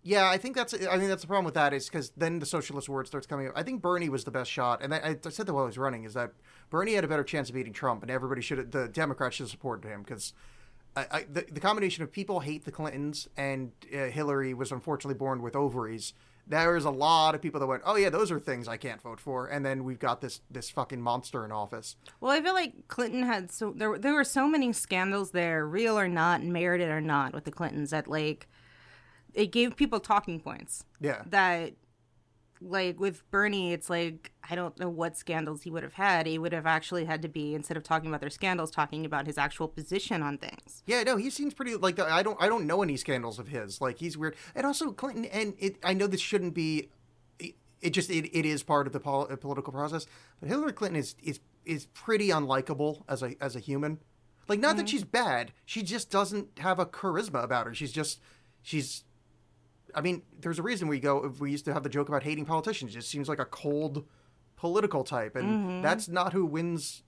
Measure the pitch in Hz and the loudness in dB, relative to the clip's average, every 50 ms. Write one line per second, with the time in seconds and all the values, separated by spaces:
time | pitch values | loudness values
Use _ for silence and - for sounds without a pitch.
0 | _ 175 202 202 190 190 185 190 - 254 262 254 240 240 233 190 190 180 185 185 | _ 4 6 6 8 6 6 4 0 -2 -2 -2 -2 -2 -2 -4 0 2 2 4
1 | 196 196 190 - - 156 196 196 180 160 - 160 147 143 139 135 139 - - 160 | 4 2 0 0 0 2 2 2 2 4 4 4 4 4 4 0 -4 -4 -4 -4
2 | 131 - _ - 165 165 170 170 147 - - 160 - - 143 139 131 - 139 135 | -6 -6 _ -2 0 0 0 -2 -2 -2 -2 -2 -2 -2 -6 -6 -6 -4 -4 -4
3 | 131 - - 139 131 - 151 139 135 131 - - 170 262 262 220 165 175 180 175 | -4 -4 -6 -8 -6 -4 -6 -4 -4 -4 -4 -4 -4 -2 -4 -2 0 0 2 2
4 | 170 151 135 127 - 123 117 131 123 - - - 127 123 120 - 139 139 156 156 | 2 0 0 -2 -2 -2 -4 -2 -2 -2 0 2 2 2 2 2 0 -2 -2 0
5 | - 156 156 151 - 170 160 - 220 190 156 139 135 120 104 123 135 135 123 113 | 0 -2 -4 -4 -6 -10 -6 -4 -4 0 0 0 0 0 0 -2 -2 -2 -2 -4
6 | 110 110 107 127 120 117 - _ _ - - - - - - 165 190 220 220 202 | -10 -6 -4 -4 -4 -4 -6 _ _ -20 -20 -20 -12 -2 0 0 2 4 4 2
7 | 170 143 156 147 135 - - 151 131 110 117 131 117 113 101 - 151 131 117 104 | 4 4 2 0 0 0 -2 -2 -2 -2 -4 -6 -6 -6 -6 -2 0 0 0 0
8 | 98 113 127 131 127 127 135 123 120 - 151 131 131 123 139 139 123 113 101 160 | -2 -4 -2 -2 -2 -2 -4 -4 -2 -4 -4 -4 -4 -2 -2 -2 -2 -2 -2 -2
9 | 160 147 135 - 139 123 - - 135 113 - - - 131 117 98 90 110 107 104 | 0 0 0 0 -2 -2 -2 -4 -8 -8 -10 -8 -6 -6 -6 -6 -8 -12 -12 -12
10 | 101 - 123 107 - - - - - - - - - - - - - - - 139 | -10 -12 -8 -8 -8 -10 -10 -14 -20 -20 -20 -20 -20 -20 -20 -20 -20 -8 -6 -6
11 | 131 - - 156 - - 143 175 170 - 160 160 175 202 214 214 196 180 175 160 | -4 -2 -4 -4 -4 -2 -6 -6 -6 -6 -8 0 2 2 2 4 2 0 0 -2
12 | 160 - - 202 196 - 196 175 135 143 151 151 - 151 - - 156 151 123 139 | -6 -6 -6 -8 -4 -2 -2 -2 -2 -4 -8 -6 -8 -10 -8 -6 -6 -6 -4 -4
13 | 143 147 151 - - - - - 139 139 135 131 131 120 - _ - - - 139 | -4 -4 -4 -6 -10 -10 -6 -4 -2 -2 -2 -2 -4 -8 -12 _ -14 -8 -4 -4
14 | 135 127 120 151 151 143 143 139 135 131 127 123 135 127 139 123 - 165 147 127 | -4 -2 -2 -2 0 2 2 2 0 0 -2 -4 -4 -4 -4 -6 -4 -4 -4 -4
15 | - 139 135 - 135 135 131 127 120 117 117 139 143 139 117 127 117 110 113 110 | -2 -4 -4 -2 -2 -2 -2 -2 -4 -2 0 2 2 2 2 -2 -4 -4 -4 -8
16 | 98 - - - _ - - - _ - 147 160 165 170 175 170 143 151 139 131 | -8 -10 -12 -14 _ -20 -20 -20 _ -2 0 2 4 4 4 4 2 0 2 4
17 | 147 156 165 160 156 156 147 139 - 156 139 147 139 131 131 127 - 170 214 208 | 6 8 8 8 8 6 4 2 -2 -4 -2 0 0 0 0 0 2 2 4 6
18 | 196 185 151 185 220 180 170 143 - - 131 123 120 113 113 113 - 127 113 107 | 6 4 4 4 2 2 0 -4 -2 -4 -4 -4 -4 -8 -8 -6 -6 -8 -8 -8
19 | - 120 113 107 - 147 131 127 127 - 143 143 139 135 135 135 127 131 127 117 | -12 -14 -14 -10 -6 -4 -4 -4 -4 -4 -4 -2 -2 -2 -2 -2 -4 -6 -6 0
20 | - 123 120 - - 123 - - - _ - 127 110 - - 147 147 - 135 123 | 0 0 0 0 -4 -10 -10 -10 -14 _ -12 -10 -10 -6 -4 -4 -4 -4 -4 -2
21 | 120 120 120 127 123 - - 127 110 107 107 107 104 101 - 113 110 - - _ | 0 0 0 0 -2 -6 -6 -6 -4 -4 -4 -4 -4 -4 -6 -10 -10 -12 -16 _
22 | _ - - _ - 254 277 311 302 359 381 370 339 - - - - _ - - | _ -20 -14 _ 2 2 4 4 4 2 2 2 0 -2 -6 -16 -16 _ -4 -2
23 | 240 226 226 254 254 247 233 196 185 180 - - 226 208 - - 214 220 208 - | -2 0 0 0 2 2 0 0 -2 -6 -6 -4 -4 -4 -2 0 0 0 0 2
24 | 214 277 294 294 269 - - 277 269 294 311 302 262 247 220 - - - 190 185 | 2 4 6 6 4 4 4 4 4 6 6 6 4 4 2 0 0 0 2 2
25 | 185 196 196 202 196 190 - 180 175 170 165 156 151 151 160 202 233 226 220 208 | 2 2 2 0 -2 0 0 2 2 4 2 2 0 0 0 2 2 4 4 4
26 | 196 180 175 170 160 170 175 - - 170 175 170 175 175 175 175 180 160 156 156 | 4 2 4 4 6 6 4 4 2 0 0 2 4 4 4 4 2 2 0 0
27 | 156 160 147 143 135 131 - 151 - 151 - - 170 151 - 151 147 143 156 156 | 2 4 4 4 2 2 -2 -6 -8 -8 -6 -4 -4 -2 -2 -2 -2 0 -2 -2
28 | 147 - 147 156 151 151 151 - - _ _ - - - - - - - - - | -2 0 0 0 0 0 -2 -4 -10 _ _ -20 -20 -20 -20 -20 -20 -20 -20 -20
29 | - - - - _ - - - 214 185 - 240 240 247 - - 285 - 233 208 | -20 -20 -20 -20 _ -6 2 2 2 4 4 4 4 4 4 2 2 2 2 -2
30 | - - 214 202 - - 170 160 - - - - - - - - - _ _ _ | 2 4 4 4 4 2 -6 -6 -6 -8 -10 -10 -10 -10 -10 -12 -12 _ _ _
31 | 147 139 127 107 113 170 190 196 190 185 175 170 165 135 - _ _ _ _ _ | -2 -2 -2 -2 -4 2 4 6 6 6 4 2 -2 -6 -10 _ _ _ _ _
32 | _ _ _ _ _ _ _ _ _ _ _ - 175 185 180 190 185 180 170 160 | _ _ _ _ _ _ _ _ _ _ _ -18 -10 -2 0 0 0 0 0 0
33 | 196 196 170 - _ _ - 196 208 208 202 196 185 175 170 165 - - 175 170 | -2 -2 -2 -4 _ _ 4 4 4 6 4 2 2 0 0 -2 0 0 0 0
34 | 170 165 160 160 - - _ _ - - 170 175 180 165 - - 185 175 170 160 | 0 0 -4 -8 -16 -20 _ _ -8 -6 -4 -2 -2 -4 -4 -4 -4 -4 0 0
35 | 165 170 165 - - - 165 160 156 151 156 147 - 175 165 165 - 139 - - | -2 -2 -2 -6 -4 -2 -2 -2 -2 -2 -6 -6 -8 -6 -6 -6 -6 -6 -4 2
36 | 196 202 185 165 160 160 160 160 160 170 170 165 151 160 160 160 - - 180 175 | 4 4 4 4 4 2 0 0 0 -2 -2 0 2 2 2 2 2 -2 -2 -2
37 | 160 160 160 156 160 160 151 160 147 147 151 156 147 - 165 165 151 - 165 160 | 0 0 -2 -2 -4 -6 -4 -4 -4 -2 -4 -4 -4 -4 -6 -6 0 2 0 2
38 | 160 160 156 147 139 143 - - 196 190 185 175 160 160 - - 147 139 - 151 | 2 -2 -4 -4 -4 -6 -6 -2 0 0 0 0 -2 -2 0 0 0 0 0 -4
39 | 160 156 156 143 139 151 147 151 143 147 - - 160 156 - - 151 - 185 196 | -4 -2 -2 -2 -2 -2 0 0 0 0 0 -2 -4 -4 -4 -10 -6 -2 -2 -2
40 | 196 - 208 165 151 143 143 139 - - - - _ - - - _ - 226 247 | 0 0 -2 0 0 -2 -2 -4 -8 -12 -14 -14 _ -20 -20 -14 _ 0 2 2
41 | 220 247 254 202 220 269 262 - 285 285 - - 269 247 226 208 190 185 170 185 | 4 4 2 2 2 0 -2 -2 -4 -4 -4 -4 -4 -4 -2 2 2 2 4 2
42 | 185 160 160 175 202 220 208 - 170 202 226 226 170 147 165 196 202 160 139 120 | 2 4 4 4 4 2 2 4 4 4 4 4 2 2 2 2 2 2 0 -2
43 | - - 139 127 117 117 107 110 113 120 147 120 107 98 98 - 139 127 120 - | 0 0 0 0 0 -4 -8 -8 -10 -8 -6 -6 -6 -6 -6 -2 -2 -2 -2 -2
44 | 165 170 147 151 156 156 156 - - - - - 262 277 285 - 320 285 196 - | -6 -6 -4 -4 -4 -4 -4 -6 -18 -10 -6 -2 0 0 0 0 -2 -2 -4 -4
45 | 254 269 226 226 226 - - 214 220 208 196 202 202 196 196 - - 180 190 190 | -6 -6 -4 -6 -6 -4 -2 -2 -2 -2 -4 -2 -4 -4 -4 0 0 2 2 4
46 | 202 202 190 185 - - 208 196 180 175 147 170 160 156 156 151 - - _ _ | 2 2 2 0 0 2 2 2 2 0 0 0 0 0 0 -2 -2 -6 _ _
47 | _ _ _ _ _ _ _ _ 170 175 - _ _ _ _ _ - 170 160 185 | _ _ _ _ _ _ _ _ -14 -14 -14 _ _ _ _ _ -2 0 0 0
48 | 170 - 175 165 156 - - 165 151 156 151 139 - - 151 143 139 135 - 139 | 0 0 0 -2 -2 0 0 0 2 2 0 0 0 2 2 2 2 2 -4 -4
49 | - 147 139 135 143 - 139 131 - 139 139 135 135 151 127 135 147 151 160 160 | -2 0 0 0 0 0 -4 -8 -6 -6 -6 -4 -6 -6 -4 -4 -4 -2 -4 -6
50 | 156 - - - - - _ _ - 143 214 294 302 294 - - 208 190 170 151 | -6 -8 -18 -20 -20 -20 _ _ -4 -2 -2 0 0 -2 -2 -2 -4 -2 0 -2
51 | 127 - - - - 160 135 - _ _ _ _ _ - 160 147 - - _ - | -2 -4 -8 -8 -6 -6 -6 -6 _ _ _ _ _ -6 -6 -6 -6 -12 _ -10
52 | - - 220 208 208 196 170 156 147 131 135 135 131 - 151 135 147 147 143 - | 0 2 2 4 6 4 4 4 4 4 2 2 2 0 -2 0 0 -2 -2 -4
53 | - - 135 120 131 120 139 - 143 135 113 123 104 147 139 139 147 151 156 156 | -4 -4 -4 -2 -2 -6 -4 -4 -6 -6 -4 -6 -4 -2 -2 0 0 -2 -2 -4
54 | - _ _ _ _ _ _ _ - - 208 208 254 302 320 - - 208 233 247 | -10 _ _ _ _ _ _ _ -2 0 0 4 4 4 4 2 0 0 -2 -2
55 | 196 - - 240 240 185 131 120 120 117 - _ _ - - 220 208 165 214 233 | -2 0 2 2 2 4 2 0 0 -4 -10 _ _ -8 -6 -4 -4 -2 -4 -4
56 | - _ - 196 202 185 202 208 - - _ - 151 185 185 175 175 170 - - | -4 _ 2 2 2 2 0 -4 -4 -6 _ -2 0 2 2 2 2 -2 -2 -4
57 | - 190 165 175 226 202 147 127 117 117 127 120 113 113 113 - 151 127 113 151 | -2 0 0 0 -2 0 -2 -2 0 2 0 0 0 -2 -4 -6 -6 -4 -2 -2
58 | 151 - - - - - - _ _ _ _ _ _ - 156 151 131 - - - | -2 -2 -4 -8 -12 -20 -20 _ _ _ _ _ _ -4 -2 -2 -2 -2 -8 -10
59 | - _ _ _ _ _ _ _ _ _ _ _ _ _ _ _ _ - - 151 | -12 _ _ _ _ _ _ _ _ _ _ _ _ _ _ _ _ -6 -4 0
60 | 151 180 180 170 - _ - - 135 170 165 160 165 233 247 185 175 156 147 135 | 0 0 -2 -2 -6 _ -20 -8 -4 -4 -2 -2 0 -2 -2 0 0 0 0 2
61 | 123 147 139 139 - 143 127 139 143 139 143 143 - 156 139 151 135 143 - 143 | 4 4 2 2 0 -4 -4 -4 -2 -2 -2 -2 -2 -2 -2 -2 -2 0 0 0
62 | 143 143 147 139 127 151 156 151 147 151 160 160 156 214 214 - 131 113 101 117 | 0 2 0 0 0 0 -2 -2 -2 0 0 0 0 -2 -4 -4 -6 -8 -8 -10
63 | 113 - - 143 139 143 151 139 127 - - - - 147 147 147 156 151 139 151 | -8 -6 -4 -4 -2 -2 -2 -2 -2 -4 -6 -4 -2 0 0 0 0 -2 -4 -6
64 | 143 - _ _ _ _ _ _ _ _ _ - - 170 175 208 214 202 - 143 | -8 -8 _ _ _ _ _ _ _ _ _ -6 -4 2 2 2 2 2 0 0
65 | 131 - 143 123 110 107 - 127 175 208 220 214 202 185 180 180 185 156 185 220 | -2 0 -2 -2 -2 -2 -4 -2 0 2 2 2 0 -2 -2 0 2 2 2 2
66 | 208 170 165 185 180 190 165 196 180 156 143 160 170 170 170 160 143 - - - | -2 -2 0 0 0 2 2 2 2 2 2 0 0 0 -2 -2 -4 -6 -10 -12
67 | _ | _